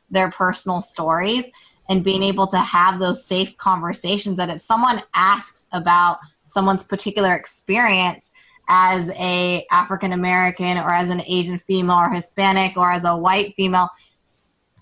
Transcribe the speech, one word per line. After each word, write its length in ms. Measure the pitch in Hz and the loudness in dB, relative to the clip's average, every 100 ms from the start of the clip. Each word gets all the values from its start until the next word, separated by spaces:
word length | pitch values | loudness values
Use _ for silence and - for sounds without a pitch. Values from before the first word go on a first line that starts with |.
| - | -4
their 220 | 185 185 | 0 0
personal 480 | - 185 185 190 180 | 0 -2 0 -4 -6
stories 720 | - - 160 165 196 247 247 _ _ _ - | -6 -6 -2 0 0 -2 -4 _ _ _ -2
and 160 | 190 190 | 0 0
being 180 | 190 | 0
able 240 | 196 190 190 | 0 0 0
to 100 | 185 | 0
have 400 | - 175 185 185 | 0 4 2 2
those 260 | 185 - - | -2 -2 -4
safe 320 | 185 185 - | -4 -4 -4
conversations 800 | 196 180 170 - 175 202 202 185 | -2 0 -2 -6 -4 -4 -4 -4
that 120 | 180 | -4
if 120 | 160 | -6
someone 420 | - 226 247 220 - | -2 0 2 -2 -4
asks 540 | 180 190 202 - - - | 0 2 0 -4 -20 -8
about 460 | 180 170 175 175 175 - _ _ | -4 2 4 4 0 -10 _ _
someone's 380 | 196 190 190 | -2 0 0
particular 500 | - 196 214 202 190 | -4 -6 -4 0 0
experience 960 | 170 - - - 214 233 185 180 170 - _ _ _ - | 0 -4 -16 -4 0 2 2 0 -4 -16 _ _ _ 2
as 400 | 185 185 185 170 | 4 4 2 -2
a 560 | 190 180 180 180 180 - | -4 -2 0 0 -2 0
African 420 | 180 180 190 190 | 0 0 -4 -4
American 640 | 180 180 180 180 180 180 180 | -2 0 2 2 0 -2 -2
or 140 | 175 | 0
as 180 | 175 180 | 0 0
an 120 | 180 - | -4 -2
Asian 300 | 180 175 175 | -2 -2 -6
female 400 | - 190 180 175 | -2 0 2 2
or 120 | 175 | 2
Hispanic 680 | 180 - - 196 190 190 185 | -2 -6 0 2 2 0 0
or 140 | 175 | 0
as 120 | 175 | 2
a 140 | 175 170 | 0 0
white 380 | 180 196 202 - | 2 0 -2 -2
female, 340 | 190 180 180 - _ _ _ _ _ _ _ _ | 0 2 0 -4 _ _ _ _ _ _ _ _